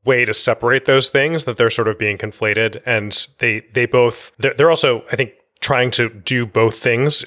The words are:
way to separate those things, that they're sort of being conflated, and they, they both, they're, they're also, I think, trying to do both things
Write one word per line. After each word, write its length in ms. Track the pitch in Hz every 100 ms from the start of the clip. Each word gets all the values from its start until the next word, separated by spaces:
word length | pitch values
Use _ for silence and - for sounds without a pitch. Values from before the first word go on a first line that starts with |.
way 200 | 131 127
to 80 | 113
separate 520 | 107 - 113 120 131
those 240 | 135 135 131
things, 360 | 139 147 165
that 120 | 127 110
they're 120 | 117
sort 200 | - 110
of 100 | 107
being 180 | 107 101
conflated, 640 | 107 - 110 104 113 107 -
and 400 | 113 104 - - -
they, 240 | 120 107 -
they 120 | 127
both, 460 | 120 127 120 - - -
they're, 160 | 139
they're 160 | - 160
also, 340 | 160 139 117 -
I 60 | 123
think, 160 | 120 - _ _
trying 300 | - 127 123
to 180 | - 113
do 380 | 110 - 127 113
both 320 | 110 113 -
things 460 | 123 117 147 -